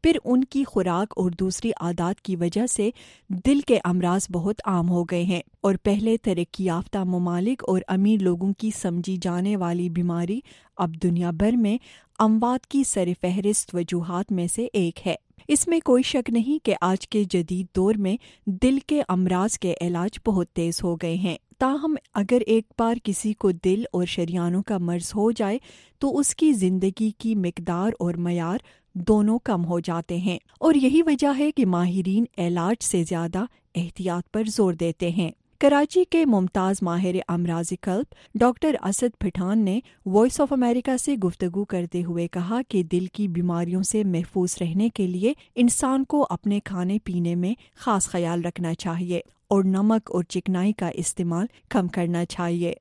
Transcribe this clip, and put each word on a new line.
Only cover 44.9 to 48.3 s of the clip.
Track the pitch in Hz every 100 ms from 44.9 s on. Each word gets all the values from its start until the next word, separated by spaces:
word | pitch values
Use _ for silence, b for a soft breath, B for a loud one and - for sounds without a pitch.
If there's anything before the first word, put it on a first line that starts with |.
| - 185
لیے | 180 214 302 b
انسان | - 240 - 277 269
کو | 269 294 269
اپنے | 175 208 208
کھانے | - 190 180 208
پینے | - 175 170
میں | 175 180 233 b _
خاص | - 202 -
خیال | 180 170